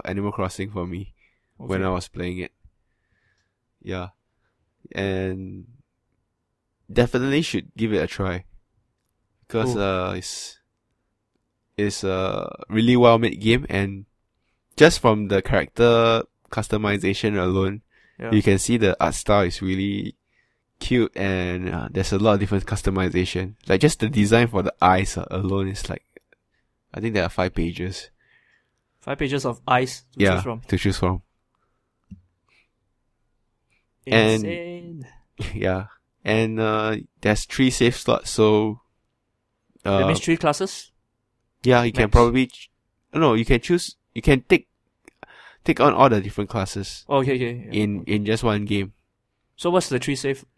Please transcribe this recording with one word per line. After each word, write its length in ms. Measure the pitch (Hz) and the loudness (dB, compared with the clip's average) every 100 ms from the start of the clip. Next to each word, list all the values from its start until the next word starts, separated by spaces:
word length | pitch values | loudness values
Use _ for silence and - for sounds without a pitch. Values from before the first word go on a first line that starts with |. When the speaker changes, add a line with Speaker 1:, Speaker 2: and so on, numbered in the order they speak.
| - | -8
Speaker 1:
Animal 260 | 98 104 | -6 -6
Crossing 400 | 104 95 - 98 | -4 -6 -6 -10
for 160 | 101 87 | -8 -8
me 260 | 90 101 - _ _ _ - | -10 -12 -18 _ _ _ -16
when 240 | - 95 | -6 -4
Speaker 2:
Okay. 60 | 95 | -2
Speaker 1:
I 60 | |
was 140 | 90 - | -4 -6
playing 320 | - 90 90 | -10 -8 -8
it. 120 | - _ _ _ _ _ _ _ _ _ _ _ _ _ | -12 _ _ _ _ _ _ _ _ _ _ _ _ _
Yeah. 260 | - 92 90 - _ _ _ _ _ _ - | -12 -10 -10 -16 _ _ _ _ _ _ -14
And 760 | - 98 92 95 95 95 95 - 123 _ _ _ _ _ _ _ _ _ _ - | -6 -4 -2 -4 -6 -10 -14 -18 -20 _ _ _ _ _ _ _ _ _ _ -4
definitely 500 | 110 120 127 135 143 | 0 2 0 0 0
should 300 | 160 104 - - | 0 -4 -6 -4
give 180 | 110 | -2
it 100 | 98 | 0
a 40 | 80 | -2
try. 380 | - 95 90 - - _ _ _ _ _ _ _ _ - | -4 -4 -6 -10 -20 _ _ _ _ _ _ _ _ -6
'Cause, 260 | 113 123 | -2 -2
Speaker 2:
Cool. 80 | 113 | 0
Speaker 1:
uh, 320 | 98 92 92 | 0 -2 -4
it's, 460 | 95 - - - - _ _ _ _ _ _ _ _ _ _ _ - | -6 -10 -12 -14 -18 _ _ _ _ _ _ _ _ _ _ _ -4
it's 260 | 104 - | -4 -2
a 600 | 95 92 92 - 50 - - | -4 -2 -2 -4 -8 -12 -4
really 260 | 107 117 123 | 2 4 6
well-made 420 | 120 113 113 - | 8 6 2 0
game, 260 | 107 123 127 | 2 2 0
and 360 | 98 98 98 101 _ _ _ _ _ _ - | -2 -4 -6 -16 _ _ _ _ _ _ 6
just 220 | 156 - | 6 6
from 280 | 120 107 98 | 2 2 2
the 120 | 98 | 0
character 840 | - 98 71 - 117 117 117 113 - _ _ | 0 0 0 2 4 6 4 2 -2 _ _
customization 840 | - 107 107 104 101 95 98 110 101 | -6 -4 -2 0 0 0 0 0 0
alone, 400 | 90 95 95 104 - _ _ - | 0 0 0 -4 -12 _ _ -14
Speaker 2:
Yeah. 120 | 113 | 0
Speaker 1:
you 80 | 107 | 2
can 160 | 101 95 | 4 2
see 180 | - 120 | 2 2
the 180 | 101 - | 2 2
art 120 | 82 - | 0 -2
style 260 | - 101 90 | 0 2 2
is 160 | - | -2
really 540 | 95 95 101 101 - - _ _ _ _ _ _ | -4 -4 -4 -4 -8 -12 _ _ _ _ _ _
cute, 320 | - 123 110 - | -2 0 0 -2
and, 540 | 98 92 90 90 92 | -4 -2 -4 -6 -6
uh, 180 | 90 57 | -6 -6
there's 200 | 95 90 | -4 -2
a 60 | 98 | 2
lot 160 | 107 | 2
of 60 | 98 | 2
different 260 | 98 98 - | 2 -2 -2
customization. 880 | 101 - 95 92 90 90 92 95 - - | -4 -2 -2 0 0 -2 -4 -6 -8 -2
Like, 120 | 95 | 4
just 180 | 147 - | 4 2
the 100 | 107 | 0
design 380 | 104 101 117 117 | 2 4 4 4
for 160 | 101 | 0
the 100 | 95 - | -2 2
eyes, 340 | 90 92 101 95 | 4 4 0 -6
uh, 100 | 87 | -6
alone 380 | 92 95 98 95 | -4 -2 -2 -4
is, 200 | 98 - | -6 -8
like, 140 | - - - _ _ _ _ _ _ _ | -10 -14 -20 _ _ _ _ _ _ _
I 60 | - | -6
think 140 | 113 | -2
there 100 | 104 | 0
are 60 | 85 | 0
five 240 | - 92 | 0 -2
pages. 560 | - 85 85 92 - - _ _ _ _ _ _ _ _ _ | 0 -4 -4 -8 -8 -16 _ _ _ _ _ _ _ _ _
Speaker 2:
Five 200 | - 139 | -10 -6
pages 260 | 143 139 135 | -2 -2 -4
of 160 | 117 - | -6 0
eyes 360 | 127 127 - - | 0 0 -6 -10
to 60 | - | 0
Speaker 1:
Yeah, 140 | 98 92 | 2 2
Speaker 2:
choose 80 | |
from. 180 | 110 113 | -2 -8
Speaker 1:
to 160 | - 92 | -4 -2
choose 200 | 101 92 | 0 0
from. 240 | 90 92 - _ _ _ _ _ _ _ _ - _ _ _ _ _ _ _ _ _ _ _ _ _ _ _ _ _ _ - | 0 -2 -6 _ _ _ _ _ _ _ _ -20 _ _ _ _ _ _ _ _ _ _ _ _ _ _ _ _ _ _ 0
And 360 | 113 110 110 | 2 4 2
Speaker 2:
Insane. 640 | 104 175 170 175 170 165 123 - _ - | -2 -8 -10 -14 -14 -16 -18 -20 _ -12
Speaker 1:
<laughs> 160 | 85 | -10
yeah. 340 | 101 98 92 104 _ _ _ | -4 -2 -4 -6 _ _ _
And, 360 | - 110 113 110 | -2 0 0 -2
uh, 380 | 110 107 110 107 - _ | -2 0 -2 -4 -8 _
there's 240 | 104 107 - | 0 0 -2
three 240 | - 131 | 0 0
save 260 | - 123 - | 4 0 0
slots, 340 | - 117 - | 0 -2 0
so, 500 | - 107 107 107 107 _ _ _ _ _ _ _ _ _ _ | 2 4 4 0 -4 _ _ _ _ _ _ _ _ _ _
Speaker 2:
That 200 | 101 98 | 0 2
Speaker 1:
uh, 40 | 95 | 2
Speaker 2:
means 120 | - | 0
three 180 | - 165 | 0 0
classes? 540 | 160 147 196 - - _ _ _ _ _ _ _ | 0 0 -4 -8 -18 _ _ _ _ _ _ _
Speaker 1:
yeah, 200 | 123 123 | 2 4
you 80 | 120 | 4
can 120 | 113 | 0
Speaker 2:
Max. 80 | 107 | 4
Speaker 1:
probably 340 | 120 120 127 127 | 6 6 4 -2
ch-, 220 | - - _ _ _ _ | -6 -20 _ _ _ _
no, 200 | 151 156 | 2 4
you 120 | 113 117 | 4 2
can 140 | 120 | 2
choose, 360 | - 175 - - _ | 2 0 -2 -12 _
you 80 | 117 | -2
can 200 | 151 135 | 2 2
take, 240 | - 180 - _ _ _ - _ - - - _ | 4 0 0 _ _ _ -20 _ -20 -20 -20 _
take 160 | - 151 | -2 2
on 140 | 139 | 4
all 160 | - 131 | 6 4
the 120 | 104 | 4
different 280 | 101 - 101 | -2 -6 -6
classes 560 | 113 95 101 98 - - | -4 -6 -6 -10 -12 -4
Speaker 2:
Oh, 80 | 139 | -2
okay, 180 | 131 127 | 0 -2
okay, 300 | 120 120 110 | -4 -8 -6
yeah. 60 | 104 | -2
Speaker 1:
in, 200 | 104 98 - | -2 -4 -4
in 200 | 104 104 | -4 -2
just 180 | 110 | -2
one 220 | 117 104 104 | 0 -2 -2
game. 280 | 101 98 - _ _ _ _ _ - | -4 -6 -12 _ _ _ _ _ -8
Speaker 2:
So 140 | 175 | -2
what's 180 | 180 - | 0 0
the 80 | 123 | -4
three 160 | 143 135 | -4 -4
save, 300 | 139 135 - | -4 -6 -10